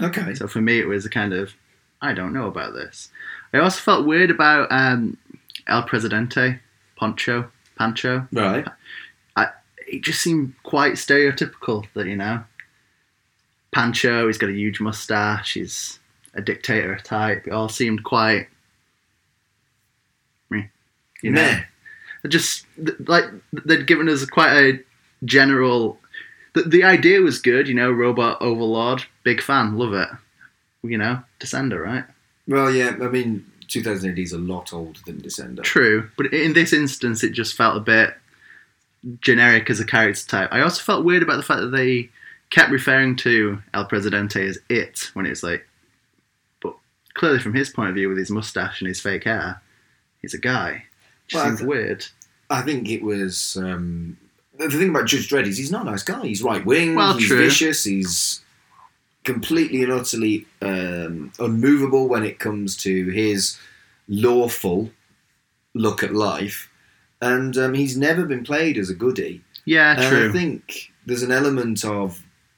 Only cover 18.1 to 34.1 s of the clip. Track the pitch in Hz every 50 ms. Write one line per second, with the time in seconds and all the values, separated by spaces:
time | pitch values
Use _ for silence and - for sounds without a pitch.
18.1 | - 117 110 110 110 98 - - _ _ _ _ _ _ _ _ _ _ _ _
19.1 | _ _ _ _ _ _ _ _ _ _ _ _ _ _ _ _ _ _ _ _
20.1 | _ _ _ _ _ _ _ _ - 104 107 - _ _ _ _ _ _ _ _
21.1 | _ - - - 131 156 160 135 113 87 - - _ _ _ - - - - -
22.1 | - - - 143 151 160 - - - - - _ _ - 160 156 - - 127 143
23.1 | 170 175 - - - 95 - _ - 147 - 156 160 156 139 139 170 147 156 160
24.1 | 151 135 135 135 - 170 160 143 131 147 139 135 131 131 - _ _ _ _ _
25.1 | _ _ 131 117 127 135 135 135 139 131 127 127 123 120 113 107 - - _ _
26.1 | - - - - - - - _ - 165 175 170 160 180 180 185 185 156 135 170
27.1 | 196 196 185 156 123 - - 123 120 131 147 139 123 120 120 127 123 117 120 123
28.1 | 120 117 120 117 - - - 120 117 113 117 110 113 113 117 120 131 131 - -
29.1 | _ _ _ 123 120 117 - - 139 139 117 107 107 107 123 113 98 95 90 -
30.1 | - - - _ _ _ - _ _ _ _ _ _ _ - 117 117 110 104 113
31.1 | 127 131 - _ _ _ - - - 131 135 131 104 85 80 95 120 131 - -
32.1 | _ _ _ _ _ _ _ - 135 139 135 131 131 131 123 123 117 - 123 120
33.1 | 123 127 120 117 110 98 - - _ _ - - - 123 113 110 104 95 92 95